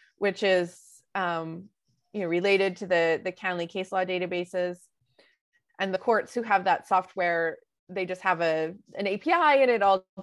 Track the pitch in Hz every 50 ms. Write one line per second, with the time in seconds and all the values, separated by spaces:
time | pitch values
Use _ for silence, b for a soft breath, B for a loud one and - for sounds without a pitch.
0 | b b b b 202 202 190 - 208 196 185 180 175 170 - - - - - -
1 | _ _ - 196 185 175 170 165 165 160 165 175 190 - _ _ _ _ _ _
2 | _ _ - 214 185 165 170 175 180 202 196 190 196 196 185 - 208 180 185 170
3 | 165 165 160 151 - 185 180 - - 185 180 175 170 170 - 190 185 - 202 185
4 | 185 185 185 180 180 175 180 175 175 175 - 180 180 180 180 - _ _ _ _
5 | _ _ _ _ b b b b b _ _ _ _ _ _ - 196 190 190 185
6 | - 247 226 208 - - - 240 226 220 202 190 185 190 170 - - - 196 185
7 | 185 - - 190 175 175 170 165 165 165 - - _ _ _ _ _ - 180 190
8 | 185 175 185 180 - 190 180 165 170 160 160 160 160 160 185 202 _ _ - -
9 | 202 196 196 208 - 311 339 349 330 302 285 277 269 247 240 214 196 196 196 185
10 | - _ _ -